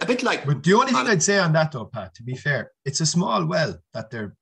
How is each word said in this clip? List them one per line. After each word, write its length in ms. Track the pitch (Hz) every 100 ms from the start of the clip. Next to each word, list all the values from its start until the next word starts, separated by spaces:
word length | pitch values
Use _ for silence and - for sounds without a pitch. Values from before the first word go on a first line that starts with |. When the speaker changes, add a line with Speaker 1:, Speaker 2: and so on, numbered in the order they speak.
Speaker 1:
a 40 | 165
bit 160 | 247
like 240 | 240 160 135
Speaker 2:
But 160 | 139
the 100 | 156
only 140 | 208 262
thing 60 |
Speaker 1:
Monaghan. 240 | 254 254 196
Speaker 2:
I'd 40 |
say 160 | - 202
on 160 | 175
that, 180 | 160 156
though, 140 | 123 107
Pat, 300 | 110 95 -
to 80 |
be 120 | 117 127
fair, 360 | 151 131 - _ 139
it's 160 | 139
a 40 | 156
small 400 | 170 202 214 165
well 320 | 175 143 87 _
that 160 | 113 110
they're, 260 | 113 104 -